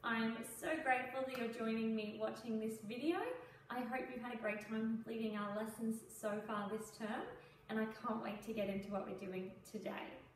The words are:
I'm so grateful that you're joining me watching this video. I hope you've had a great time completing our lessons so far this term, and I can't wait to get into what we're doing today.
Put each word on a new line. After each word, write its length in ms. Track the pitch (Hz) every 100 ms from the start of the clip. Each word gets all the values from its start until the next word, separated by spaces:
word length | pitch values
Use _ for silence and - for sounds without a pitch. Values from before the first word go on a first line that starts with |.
I'm 340 | 240 226 226 226 - -
so 60 | - 320
grateful 400 | 269 254 254 262
that 140 | 262 254
you're 160 | 226
joining 400 | - 226 226 220
me 240 | 220 208 214
watching 380 | 214 220 240 220
this 200 | 220 220 202
video. 300 | 247 294 359 494 - - - -
I 80 | -
hope 300 | 220 262 254
you've 120 | 247
had 100 | 240
a 40 | 226
great 300 | 220 208 -
time 120 | 220 226 226
completing 320 | 226 226 220 208
our 200 | 208 208
lessons 440 | 220 - 226 220 - -
so 120 | 214 208 208
far 200 | 214 196
this 220 | 214 - -
term, 240 | 214 247 466 - - - -
and 100 | 220
I 60 |
can't 360 | 220 - 220 220
wait 200 | 214 208 -
to 60 |
get 160 | 214 196
into 200 | 196 196
what 160 | 202 -
we're 180 | 185
doing 280 | 190 185 185 - -
today. 480 | 214 - - - - -